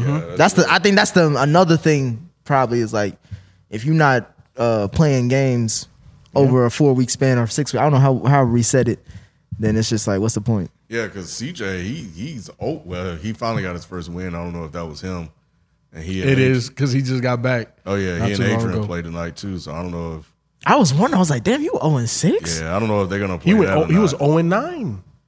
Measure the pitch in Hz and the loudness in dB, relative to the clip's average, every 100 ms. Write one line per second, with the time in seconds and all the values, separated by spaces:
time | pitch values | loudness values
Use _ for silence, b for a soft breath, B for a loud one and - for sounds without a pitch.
0 | 123 151 160 90 170 190 139 175 196 202 | -2 -2 -2 2 4 4 4 4 4 4
1 | 208 185 160 139 139 160 180 160 160 147 | 4 4 4 4 4 4 6 4 2 2
2 | 131 113 156 _ - 139 123 120 110 110 | 0 -6 -10 _ -2 0 2 0 0 -2
3 | 104 - b b b b _ 110 127 160 | -2 -6 b b b b _ -6 0 4
4 | 147 127 - _ _ - 120 110 101 - | 4 2 0 _ _ -2 0 2 0 2
5 | 156 135 123 135 135 123 113 - - _ | 2 2 2 2 2 0 0 -4 -8 _
6 | - - _ 139 135 127 120 - 147 127 | -20 -20 _ 2 4 4 2 2 2 4
7 | 123 - 135 123 113 - 143 117 139 139 | 0 0 2 2 0 -2 -4 0 2 4
8 | 139 127 110 143 127 120 117 131 117 104 | 4 2 2 2 4 2 2 2 2 -2
9 | b b b b _ - 110 110 110 110 | b b b b _ -4 -2 0 0 -2
10 | - 98 110 117 104 110 82 - _ 113 | -2 0 0 -2 -2 -2 -4 -12 _ -6
11 | 107 95 82 - 123 175 101 92 92 151 | -6 -8 -12 -10 -10 -8 -6 -6 -6 -8
12 | 113 82 135 139 82 - 104 156 87 90 | -12 -12 -12 -12 -16 -10 -8 -8 -8 -8
13 | 92 82 104 107 117 113 92 87 - 90 | -6 -6 -8 -6 -4 -4 -4 -8 -10 -12
14 | 85 85 92 85 87 85 80 85 82 76 | -10 -10 -8 -8 -8 -10 -10 -10 -12 -10
15 | 92 90 80 - _ _ _ _ _ 80 | -10 -10 -12 -16 _ _ _ _ _ -14
16 | 80 95 135 135 131 131 117 - 139 131 | -8 -2 2 4 4 2 -2 -4 -2 0
17 | 127 131 123 120 127 123 110 _ - 101 | -2 -2 -2 -2 -2 -4 -6 _ -6 -4
18 | 95 85 107 101 98 107 113 110 104 87 | -2 -2 -2 0 0 0 0 -2 -4 -6
19 | 82 85 85 - 101 90 78 78 90 85 | -8 -8 -8 -10 -10 -10 -8 -8 -8 -8
20 | 82 80 80 _ _ _ - 269 180 139 | -8 -10 -14 _ _ _ 0 4 4 4
21 | 247 - 269 135 139 269 311 - 156 143 | 2 2 2 0 0 -2 -2 -2 0 0
22 | 113 - 160 392 - 80 80 92 110 104 | 0 0 0 0 -2 -4 -4 -2 0 0
23 | 95 98 98 87 165 214 156 95 165 165 | 0 -2 -2 -2 2 4 4 2 2 2
24 | 202 - 143 160 170 196 311 349 196 98 | 2 2 2 2 2 0 -4 -8 -8 -10
25 | - _ | -14 _